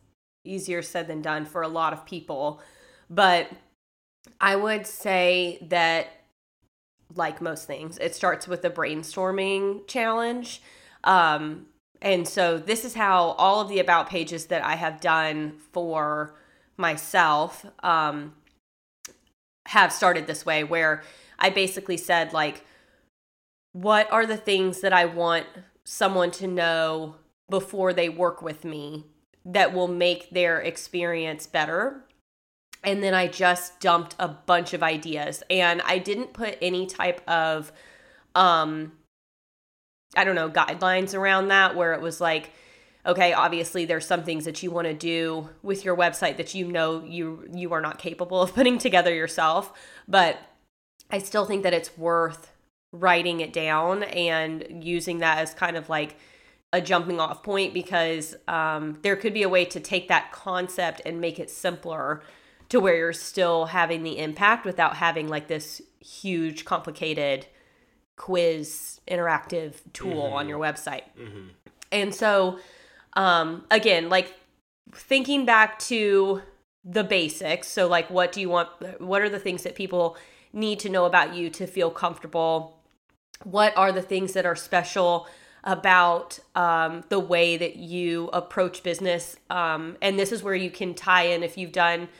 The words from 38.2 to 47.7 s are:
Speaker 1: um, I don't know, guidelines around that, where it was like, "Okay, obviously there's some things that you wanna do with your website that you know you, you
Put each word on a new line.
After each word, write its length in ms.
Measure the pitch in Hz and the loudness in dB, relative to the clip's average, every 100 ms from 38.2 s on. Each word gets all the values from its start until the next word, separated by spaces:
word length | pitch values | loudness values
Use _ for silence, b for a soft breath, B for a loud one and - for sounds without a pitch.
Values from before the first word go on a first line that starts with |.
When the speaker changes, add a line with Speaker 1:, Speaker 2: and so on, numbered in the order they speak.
| B | B
Speaker 1:
um, 580 | - 185 165 156 156 156 - _ _ _ _ _ _ _ _ _ _ _ | 4 6 6 2 -4 -10 -14 _ _ _ _ _ _ _ _ _ _ _
I 100 | - | 0
don't 100 | 190 | 2
know, 160 | 175 160 | 0 0
guidelines 640 | 165 - 165 185 185 190 | 2 0 0 0 0 0
around 340 | 190 190 190 196 | 0 2 2 4
that, 260 | 196 185 | 4 4
where 200 | 175 170 | 4 0
it 60 | 160 | 0
was 200 | 165 160 | -4 -2
like, 300 | 170 160 - b b b b b | 0 0 -4 b b b b b
"Okay, 280 | - 180 175 | -2 4 4
obviously 520 | 165 170 165 165 185 | 4 2 0 -4 -4
there's 220 | 165 160 160 | -2 -2 0
some 180 | 175 | -2
things 200 | 165 160 | -2 -6
that 180 | 160 156 | -6 -8
you 80 | 180 | -6
wanna 240 | 170 165 | -4 -4
do 540 | 156 165 165 165 160 151 - | -4 -2 -2 -2 -4 -10 -10
with 220 | 196 196 | -6 -4
your 120 | 190 175 | -2 2
website 400 | 175 170 175 143 | 2 2 -2 -2
that 180 | 160 | -6
you 120 | 190 175 | -6 -4
know 360 | 175 160 160 | 0 0 -2
you, 460 | 160 170 160 160 - | -8 -8 -8 -10 -14
you 200 | 175 175 | -10 -6